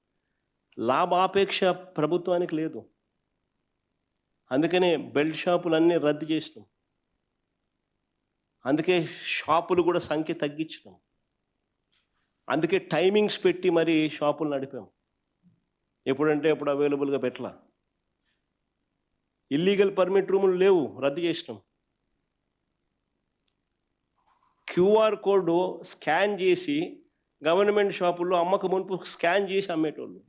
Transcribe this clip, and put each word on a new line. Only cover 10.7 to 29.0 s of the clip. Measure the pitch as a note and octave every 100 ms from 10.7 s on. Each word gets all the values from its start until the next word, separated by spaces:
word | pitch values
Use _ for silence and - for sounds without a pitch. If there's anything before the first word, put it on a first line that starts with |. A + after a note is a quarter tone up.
| - G2+ F#2 _ _ _ _ _ _ _ _ _ _ _ _ _ _ -
అందుకే | C3+ E3 F#3
టైమింగ్స్ | F3 D#3 F#3 G#3 G#3 - F3+
పెట్టి | F3 F#3
మరీ | E3 E3 D#3 D#3
షాపులు | - D3 D3 D3+
నడిపాం. | C#3 C3+ B2 G2 _ _ _ _ _ _ _ _ _ _ _ C3
ఎప్పుడంటే | C3+ D3+ D3+ D#3
అప్పుడు | D3+ D3
అవైలబుల్గా | C#3 D3 C#3+ C#3 C#3
పెట్టలా. | B2 A#2+ A2+ - _ _ _ _ _ _ _ _ _ _ _ _ _ _ _ _ _ _ _
ఇల్లీగల్ | C#3 F#3+ G3 G3+ G3
పర్మిట్ | F3+ G3 F#3+
రూములు | F#3+ F#3+
లేవు, | F3+ F#3+ F#3 A#2+ G2
రద్దు | C3+ D3
చేసినాం. | E3+ D#3+ - G#2+ _ _ _ _ _ _ _ _ _ _ _ _ _ _ _ _ _ _ _ _ _ _ _ _ _ _ _ _ _ _ -
క్యూఆర్ | - F#3+ G#3+ A3 G#3
కోడ్ | G3 G3 E3 E3+ F#3 -
స్కాన్ | - - - E3 G3+ G3+
చేసి | F#3 F3 D3+ C#3+ F3 - _ _ _ _
గవర్నమెంట్ | D3+ F3+ G#3 G#3 G3+
షాపుల్లో | E3+ F3+ F3 F3 F3+
అమ్మక | E3+ G3 F#3+
మునుపు | F#3 F#3+ F#3